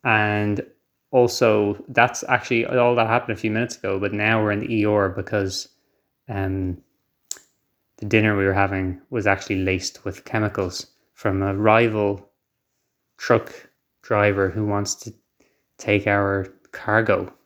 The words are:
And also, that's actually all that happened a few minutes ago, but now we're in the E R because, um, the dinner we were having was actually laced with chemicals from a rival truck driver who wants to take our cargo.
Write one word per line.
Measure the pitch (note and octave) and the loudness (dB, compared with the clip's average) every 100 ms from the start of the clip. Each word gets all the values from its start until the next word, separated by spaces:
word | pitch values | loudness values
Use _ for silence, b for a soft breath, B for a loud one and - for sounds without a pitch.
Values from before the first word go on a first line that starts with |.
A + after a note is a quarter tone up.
And | B2 G#2+ G#2+ G#2 G#2 G#2 - _ _ _ _ | 0 0 0 -2 -2 -4 -8 _ _ _ _
also, | C3 A#2+ - A#2 G#2+ G#2 G2+ - | 2 2 2 2 2 0 -4 -2
that's | A#2+ B2 - - | 2 2 0 -2
actually | B2 - A#2+ A2+ | -2 0 -2 0
all | B2+ A#2+ A#2+ | 2 2 2
that | A2+ | 2
happened | A#2+ - G#2+ | 0 0 -4
a | |
few | A2+ | -2
minutes | A2 A#2+ - | -2 -4 -6
ago, | G2 G2 | -4 -2
but | G2+ | -2
now | G#2 G#2+ A2+ | 0 0 2
we're | G#2+ | 2
in | G2+ | 0
the | G#2+ | -2
E | A2 G#2 | 0 2
R | G#2 F#2+ | 2 0
because, | F#2+ G2+ G#2+ G2 - - _ _ _ _ _ - | -2 -4 -2 -2 -6 -12 _ _ _ _ _ -10
um, | G2+ F#2+ F#2+ F#2 F2+ _ _ _ _ _ - _ _ _ _ _ _ | -6 -4 -2 -4 -6 _ _ _ _ _ -16 _ _ _ _ _ _
the | G#2 | 0
dinner | A2 G#2+ G2+ | 2 4 2
we | |
were | G2 | 2
having | G2 G2 G2 F#2 F2+ _ | 2 0 0 -4 -6 _
was | B2 G2+ | -2 0
actually | G2 - F#2+ | 0 -2 -2
laced | F#2+ F#2 - - | 0 -2 -4 -10
with | G2 F2+ - | -12 -12 -6
chemicals | A2 G#2+ - F#2 - - _ _ | -2 -2 -2 -4 -6 -14 _ _
from | _ G#2+ F#2+ | _ -4 -2
a | G2 G2 | -2 2
rival | G#2+ A2 A#2 G#2+ G#2 G2 - _ _ _ _ _ _ _ _ _ | 4 6 4 2 -2 -2 -10 _ _ _ _ _ _ _ _ _
truck | - A2+ - - - _ _ _ | 0 0 0 -20 -20 _ _ _
driver | - G#2+ G#2 G2 F#2+ | -2 2 2 2 0
who | G2 G#2 | -2 -2
wants | G#2 G2+ - | -2 -4 -8
to | A#2 - _ _ _ _ _ _ | -12 -18 _ _ _ _ _ _
take | - G#2 G2+ | 0 0 2
our | G2+ G2 G2 F#2+ _ _ | 2 2 -2 -4 _ _
cargo. | - - G#2+ A2 F#2 F#2 - | -10 0 2 4 0 0 -12